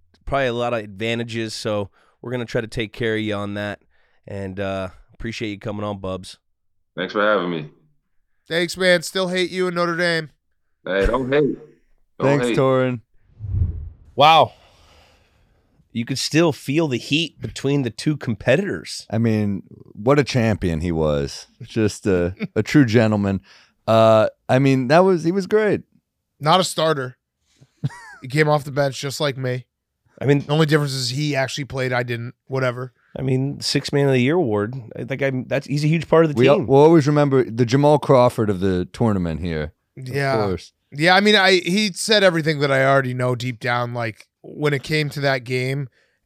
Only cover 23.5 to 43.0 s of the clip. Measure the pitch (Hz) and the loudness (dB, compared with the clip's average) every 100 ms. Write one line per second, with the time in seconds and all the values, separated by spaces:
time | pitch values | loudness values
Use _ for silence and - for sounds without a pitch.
23.5 | _ _ _ - 113 113 110 104 - - | _ _ _ 2 6 6 6 4 -2 -2
24.5 | 123 135 131 123 160 185 180 165 190 185 | 2 4 2 4 4 4 2 0 -2 0
25.5 | 214 214 131 - _ _ _ _ - 143 | 0 0 -2 -6 _ _ _ _ -6 0
26.5 | 180 175 - 160 147 127 - _ _ _ | 2 0 -2 -2 -2 -6 -12 _ _ _
27.5 | _ _ _ - - - - 131 139 151 | _ _ _ -10 -10 -20 -18 -4 0 2
28.5 | 151 143 131 139 127 143 - 147 131 131 | 2 -2 -2 -2 -4 -8 -4 -4 -4 -4
29.5 | 127 - _ _ _ _ - 123 143 - | -6 -10 _ _ _ _ -4 0 2 2
30.5 | 151 156 151 147 131 123 131 151 139 135 | 0 2 2 0 -4 -6 -4 -4 -2 -4
31.5 | - 127 131 131 123 123 117 120 - - | -6 -8 -6 -4 -2 -4 -6 -8 -14 -8
32.5 | 131 127 120 127 _ _ - 135 131 135 | -4 -2 -4 -10 _ _ -8 -2 -2 -2
33.5 | 139 - 143 - 143 139 131 123 175 139 | -6 -4 -4 -2 0 2 2 2 0 0
34.5 | 104 104 131 113 - 120 135 139 127 - | -2 -4 -8 -14 -12 -10 -4 -4 -4 -4
35.5 | 127 - 147 151 165 - 160 165 139 131 | -6 -4 -2 0 0 2 4 4 4 6
36.5 | 151 120 135 151 165 139 147 147 135 - | 6 4 8 8 8 6 4 4 2 2
37.5 | 113 123 139 143 151 - 135 123 - 107 | 0 2 4 4 4 6 6 6 2 -2
38.5 | 92 95 92 90 - 117 101 85 78 85 | 0 0 0 -2 -2 0 0 -2 -4 -4
39.5 | 78 76 - _ - 127 139 139 131 101 | -4 -6 -10 _ -16 -10 -6 -2 -2 -2
40.5 | 87 - _ _ 143 165 185 208 208 190 | -4 -8 _ _ -2 2 4 4 4 4
41.5 | 185 165 196 214 170 - 214 190 165 156 | 2 2 0 0 -2 0 4 4 2 0
42.5 | 147 143 135 135 139 | 0 0 2 4 2